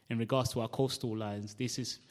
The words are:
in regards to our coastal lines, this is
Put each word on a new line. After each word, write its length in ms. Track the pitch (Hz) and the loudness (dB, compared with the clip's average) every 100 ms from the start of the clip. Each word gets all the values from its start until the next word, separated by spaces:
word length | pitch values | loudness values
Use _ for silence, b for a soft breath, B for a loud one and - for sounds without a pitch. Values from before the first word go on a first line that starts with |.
| _ | _
in 80 | 117 | 0
regards 340 | 113 135 123 | 4 4 4
to 80 | 123 | 0
our 60 | 113 | -2
coastal 480 | - 135 - 123 110 | 2 2 2 -2 -2
lines, 380 | 107 104 104 | -2 -4 -6
this 260 | 104 127 - | -4 -2 -2
is 200 | 117 - b | -4 -8 b